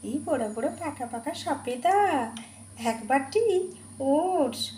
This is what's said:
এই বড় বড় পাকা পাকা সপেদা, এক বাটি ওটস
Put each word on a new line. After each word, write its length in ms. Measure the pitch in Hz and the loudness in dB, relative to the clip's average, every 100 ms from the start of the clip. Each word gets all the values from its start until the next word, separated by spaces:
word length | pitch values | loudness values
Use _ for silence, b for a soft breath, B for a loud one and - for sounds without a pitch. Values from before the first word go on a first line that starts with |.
| 202 | -4
এই 80 | 277 339 | -6 -2
বড় 180 | 277 220 | 0 0
বড় 140 | 226 262 330 | -2 -4 -4
পাকা 260 | 330 285 233 | -8 -8 -8
পাকা 200 | 233 277 330 | -6 -6 -6
সপেদা, 560 | - 269 - 247 339 392 403 302 226 226 B B B - 226 | -4 -4 -2 0 4 4 4 2 -2 -8 B B B -4 -2
এক 80 | 226 - | -2 2
বাটি 360 | 269 269 427 466 370 370 B B - 269 | 2 2 2 4 2 0 B B -4 4
ওটস 500 | 285 359 370 262 226 - | 4 4 2 2 0 -8